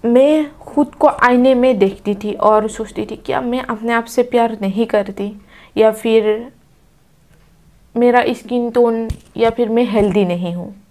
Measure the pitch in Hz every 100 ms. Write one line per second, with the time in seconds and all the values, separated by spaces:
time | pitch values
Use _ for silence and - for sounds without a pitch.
0 | 233 240 277 311 294 - - - 294 -
1 | 294 - 240 247 254 254 254 214 190 196
2 | 208 202 208 202 208 214 214 214 214 -
3 | 214 220 - 262 247 247 254 220 226 233
4 | 233 - 240 247 233 220 196 196 226 214
5 | 196 202 202 208 - - - - 220 220
6 | 233 226 214 214 240 _ _ _ _ _
7 | _ _ _ _ _ _ _ _ _ 233
8 | 240 240 233 233 208 247 240 240 233 226
9 | 226 - _ - 226 226 233 226 247 214
10 | 202 202 185 175 175 175 185 - _